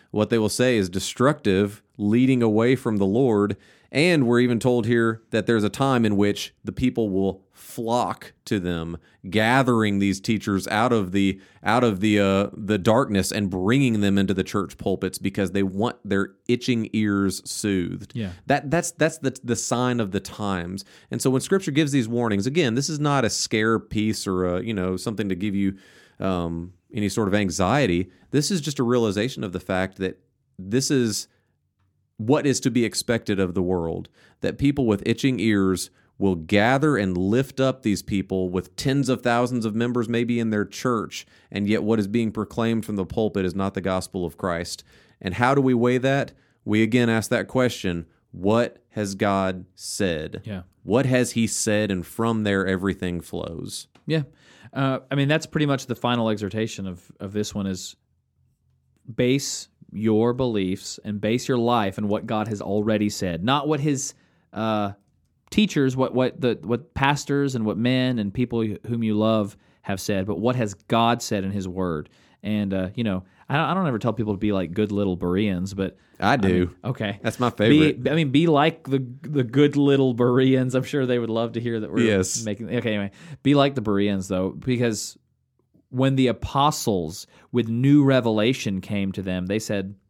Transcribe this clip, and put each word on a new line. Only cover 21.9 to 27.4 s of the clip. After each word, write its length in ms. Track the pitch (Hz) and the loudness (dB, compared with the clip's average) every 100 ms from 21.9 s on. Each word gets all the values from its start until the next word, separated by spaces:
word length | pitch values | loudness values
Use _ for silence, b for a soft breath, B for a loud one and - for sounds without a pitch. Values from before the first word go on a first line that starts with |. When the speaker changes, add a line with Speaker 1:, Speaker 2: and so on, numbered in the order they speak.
Speaker 1:
these 160 | 139 113 | 0 0
warnings, 380 | 120 117 101 104 | -2 0 0 0
again, 280 | 156 139 | 0 0
this 160 | 117 139 | 0 -4
is 80 | 151 | -2
not 240 | 147 139 | 0 2
a 60 | 110 | 0
scare 480 | - - 110 110 110 | -2 -2 0 2 0
piece 480 | - 110 107 107 - | -2 -2 -2 -2 -4
or 180 | 92 92 90 | -2 0 -2
a, 60 | |
you 120 | 110 | -4
know, 220 | 104 92 92 | -4 -2 -4
something 320 | 117 104 104 | -6 -4 -4
to 60 | |
give 200 | 90 107 | -2 -2
you, 220 | 98 98 95 B B B B | 0 -2 -2 B B B B
um, 520 | 95 90 85 85 87 _ _ | -4 -2 -2 -6 -10 _ _
any 160 | - 104 | -4 -2
sort 200 | 120 104 | 0 2
of 60 | |
anxiety. 760 | 101 | 2